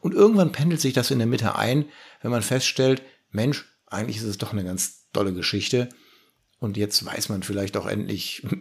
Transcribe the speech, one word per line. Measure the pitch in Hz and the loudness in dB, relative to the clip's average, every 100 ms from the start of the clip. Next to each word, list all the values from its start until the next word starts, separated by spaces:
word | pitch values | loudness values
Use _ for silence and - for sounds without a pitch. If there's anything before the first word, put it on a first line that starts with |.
Und | - | -2
irgendwann | - 208 208 170 | 6 6 8 4
pendelt | - 165 156 | 2 0 2
sich | 139 | 2
das | 127 120 | 0 0
in | 131 | 2
der | 113 | 2
Mitte | 123 110 - | 2 0 0
ein, | 107 139 147 - - - | 2 2 -2 -10 -20 -10
wenn | 117 | -4
man | 120 | -2
feststellt, | 101 131 - - 131 131 - _ _ | 0 0 0 2 4 2 -2 _ _
"Mensch, | 101 123 139 - _ _ | -2 0 -2 -8 _ _
eigentlich | 95 120 110 | -6 -6 -4
ist | |
es | 110 98 | -6 -6
doch | 110 | -4
eine | 101 | -4
ganz | 90 92 - - _ | -4 -4 -6 -8 _
tolle | - 98 | -2 -2
Geschichte." | 90 82 104 - 123 123 - _ _ _ _ _ _ | -2 -2 -2 0 0 0 -8 _ _ _ _ _ _
Und | 107 95 | -4 -2
jetzt | 104 - | -2 -2
weiß | - - - | -4 -6 -4
man | 98 | -4
vielleicht | 92 101 98 98 | -2 -2 -2 -2
auch | 92 | -2
endlich, | 104 - 101 - - - 185 | -4 -4 -6 -6 -8 -6 -6